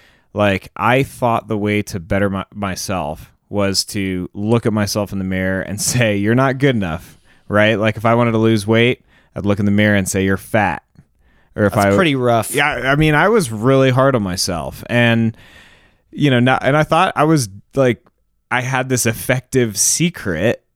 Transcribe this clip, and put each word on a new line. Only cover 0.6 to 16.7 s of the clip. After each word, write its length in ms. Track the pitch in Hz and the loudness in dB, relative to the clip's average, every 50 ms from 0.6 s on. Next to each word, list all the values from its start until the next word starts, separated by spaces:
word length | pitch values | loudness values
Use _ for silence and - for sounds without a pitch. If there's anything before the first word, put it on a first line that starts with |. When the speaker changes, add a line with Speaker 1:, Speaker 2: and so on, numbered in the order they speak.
| - - - | -4 -10 -10
Speaker 1:
I 280 | - 98 113 127 135 135 | -2 0 0 2 2 0
thought 440 | - - - 123 117 113 117 - | -4 -6 -4 -2 -2 -2 -2 -4
the 100 | 107 110 | -4 -6
way 240 | 104 101 104 104 104 101 | -4 -2 -2 -2 -2 -4
to 160 | - - 95 | -6 -10 -12
better 280 | 80 - 101 98 101 98 | -8 -4 -2 -2 -2 -2
my, 160 | 98 95 - _ - | -4 -6 -8 _ -10
myself 760 | 104 101 95 90 - - - 95 90 76 73 76 - - - _ _ _ | -10 -8 -8 -8 -8 -8 -8 -6 -6 -6 -8 -10 -12 -16 -20 _ _ _
was 380 | - 101 101 101 98 95 - - | -8 -4 -2 -2 0 0 -2 -4
to 440 | - - 104 95 95 92 90 90 - - | -4 -6 -6 -4 -4 -4 -6 -6 -8 -8
look 320 | 98 101 110 117 117 - | -6 0 0 0 2 2
at 80 | 123 107 | 0 0
myself 400 | 110 101 101 - 110 101 92 101 | 0 -2 -2 -2 -4 -4 -4 -6
in 40 | |
the 60 | 98 95 | -8 -6
mirror 380 | 95 95 92 92 95 95 92 | -4 -4 -2 -2 -2 -4 -4
and 180 | - - 95 107 | -6 -8 -8 -6
<laughs> 0 | |
say, 360 | - - - 123 120 107 104 | -6 -2 0 0 2 2 0
"You're 180 | 98 101 110 117 | 0 0 2 2
not 220 | 131 135 135 127 | 2 2 2 0
good 180 | 131 143 139 123 | 2 0 0 2
enough," 420 | 107 98 85 78 80 - - - _ _ _ _ _ _ | 0 -2 -4 -6 -8 -10 -16 -20 _ _ _ _ _ _
right? 280 | - 104 104 107 110 113 98 | -2 2 2 4 4 2 2
Like, 160 | 110 110 104 | 0 -2 -2
if 80 | 107 107 | 0 0
I 120 | 113 117 | 2 2
wanted 160 | 120 120 117 | 4 2 2
to 60 | 113 110 | 2 2
lose 280 | 113 113 113 107 98 | 2 4 2 2 2
weight, 380 | 107 113 113 117 123 - - _ _ _ _ _ _ - | 2 2 4 4 2 0 -2 _ _ _ _ _ _ -12
I'd 120 | - 90 | -6 -2
look 140 | 101 101 101 | -2 -2 0
in 60 | 101 | 0
the 60 | 104 | 0
mirror 240 | 101 104 107 104 104 | 2 2 4 4 4
and 140 | 98 92 - | 2 0 0
say, 160 | - 95 95 | -2 0 0
"You're 100 | 95 98 | 0 0
fat." 480 | 95 - - - 110 101 90 78 - _ _ _ - - _ _ _ _ _ _ _ _ _ - | -2 -4 -4 -2 0 0 0 -2 -6 _ _ _ -20 -20 _ _ _ _ _ _ _ _ _ -4
Or 80 | - 107 | 0 0
if 100 | 98 104 | 2 2
Speaker 2:
That's 120 | 113 101 | 2 2
Speaker 1:
I 100 | 98 101 | 4 4
Speaker 2:
pretty 200 | - 185 156 135 | 4 2 2 0
rough. 380 | 131 123 120 117 113 104 - - | 0 2 2 2 2 0 -2 -2
Speaker 1:
Yeah, 140 | 143 143 151 131 123 120 135 | 0 0 0 -2 -2 0 0
I 60 | 143 | 2
mean, 180 | 147 156 156 151 | 2 2 2 4
I 140 | 147 170 202 | 4 4 4
was 200 | 233 220 160 117 | 2 2 0 -2
really 420 | 113 104 110 131 135 135 135 131 | -4 -2 2 2 4 4 4 4
hard 220 | 123 131 131 139 131 | 4 2 2 2 2
on 100 | 117 101 | 0 -2
myself, 600 | 92 87 85 - - 90 80 67 67 - - - - | -2 -4 -4 -4 -4 -4 -6 -6 -10 -12 -12 -8 -2
and, 480 | 107 120 120 117 113 113 113 113 - - - - - - - - _ _ _ _ _ _ _ _ | 0 2 2 2 2 2 0 -2 -4 -6 -20 -20 -20 -20 -20 -20 _ _ _ _ _ _ _ _
you 180 | - - 147 139 | -6 0 0 2
know, 120 | 127 120 | 4 4
not, 240 | 120 131 131 - - | 4 2 2 2 0
and 100 | 135 | 0